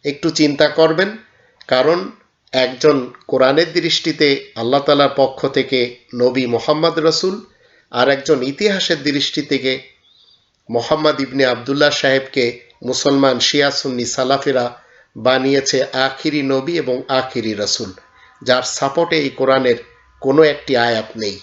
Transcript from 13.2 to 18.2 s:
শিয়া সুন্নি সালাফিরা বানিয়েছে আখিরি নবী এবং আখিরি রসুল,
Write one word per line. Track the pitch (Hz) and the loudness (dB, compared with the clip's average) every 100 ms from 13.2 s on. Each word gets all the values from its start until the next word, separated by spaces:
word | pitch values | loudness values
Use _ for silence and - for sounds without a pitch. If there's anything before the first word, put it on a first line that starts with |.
| 139 123 | 2 2
শিয়া | - 147 143 | 0 2 0
সুন্নি | 139 139 123 120 | -2 -6 -4 -4
সালাফিরা | - 127 135 147 127 120 - _ _ _ - | -4 0 0 0 -2 -2 -8 _ _ _ -4
বানিয়েছে | 117 131 131 139 135 135 - 131 | 0 2 2 0 0 -2 -2 -2
আখিরি | 131 - 156 147 | -2 -2 -4 -2
নবী | 135 135 135 170 | 0 -2 -2 -4
এবং | 127 127 135 | -4 -4 -2
আখিরি | 131 127 123 110 | -2 -2 -6 -6
রসুল, | 104 104 - 101 92 _ _ | -4 -4 -4 -8 -12 _ _